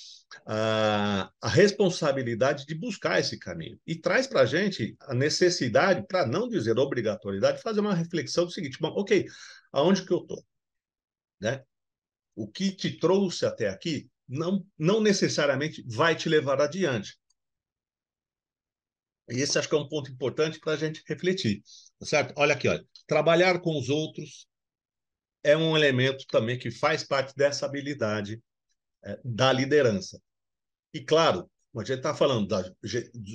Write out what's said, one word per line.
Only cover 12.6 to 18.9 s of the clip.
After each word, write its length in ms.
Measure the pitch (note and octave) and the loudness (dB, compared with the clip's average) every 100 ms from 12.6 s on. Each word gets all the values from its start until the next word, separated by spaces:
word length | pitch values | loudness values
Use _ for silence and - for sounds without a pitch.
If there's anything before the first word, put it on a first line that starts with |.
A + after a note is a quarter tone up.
| F#3+ | -4
te 260 | F#3 E3+ C3 | -4 -6 -2
trouxe 460 | D#3+ G3 F#3+ - | 2 2 2 0
até 240 | A2+ - G#2 | -4 -2 -4
aqui 420 | F#2+ E3+ C#3+ - _ - | -4 -6 -6 -8 _ -12
não, 360 | B2+ E3 G3 - - | -6 -2 -4 -4 -2
não 220 | D#3 A3 | 2 2
necessariamente 840 | G#3+ G3 D3+ - D3 C3+ D3+ - C3+ | 4 2 0 0 0 0 -2 -8 -8
vai 300 | A2 E3 D#3+ | 0 2 2
te 120 | F3 | 2
levar 320 | D#3 C3+ C3+ | 2 2 0
adiante. 580 | D3 F3+ E3+ A#2 F#2+ - _ _ _ _ _ _ _ _ _ _ _ _ _ _ _ _ _ | 0 0 -2 -2 -6 -16 _ _ _ _ _ _ _ _ _ _ _ _ _ _ _ _ _